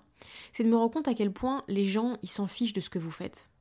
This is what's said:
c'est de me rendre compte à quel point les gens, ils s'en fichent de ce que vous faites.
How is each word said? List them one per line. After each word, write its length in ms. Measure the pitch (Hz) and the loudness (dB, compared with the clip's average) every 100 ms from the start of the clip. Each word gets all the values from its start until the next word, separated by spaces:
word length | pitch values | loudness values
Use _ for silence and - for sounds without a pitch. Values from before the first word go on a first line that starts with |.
| - _ - - - | -12 _ -20 -20 -10
c'est 100 | - | 0
de 60 | 226 | 4
me 80 | 233 | 6
rendre 160 | 226 | 4
compte 160 | 320 294 | 2 0
à 40 | |
quel 200 | 233 208 | 2 0
point 320 | 196 254 269 - | 0 -2 -2 -2
les 180 | 202 196 | 0 2
gens, 320 | 208 240 240 | 2 0 -2
ils 60 | 180 | -4
s'en 180 | - 196 | -2 -2
fichent 240 | - 233 | 0 -2
de 100 | 202 | -2
ce 80 | - | -4
que 100 | 185 | -4
vous 120 | 165 | -6
faites. 380 | - 185 - - _ | -8 -10 -12 -18 _